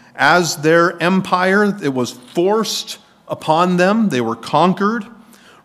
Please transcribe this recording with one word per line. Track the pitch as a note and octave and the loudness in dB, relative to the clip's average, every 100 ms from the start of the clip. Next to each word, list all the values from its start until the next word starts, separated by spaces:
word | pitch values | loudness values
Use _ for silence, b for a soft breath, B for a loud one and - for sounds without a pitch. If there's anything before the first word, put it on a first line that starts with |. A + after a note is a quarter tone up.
| B - | B -2
as | C3+ E3+ E3 - | 2 2 2 -2
their | D3+ E3 E3+ - | 2 2 2 0
empire. | E3 F#3+ F#3+ F3+ F#3 G3 G#3 G3+ | 0 0 0 -2 0 2 0 -2
It | D3 | -4
was | B2+ B2 | -2 -4
forced | - - - F3+ A3 G#3 - - - b b - | -6 -10 -4 0 0 -2 -6 -10 -14 b b -14
upon | - - D#3 F3+ F3+ | -10 -2 0 2 2
them. | F3+ A3 G#3 | 2 2 0
They | C3 | 0
were | A2+ A2+ | -2 -4
conquered. | - D3 F3 F3+ G3+ A#3 - - B B B B | -2 0 2 2 -2 -2 -8 -18 B B B B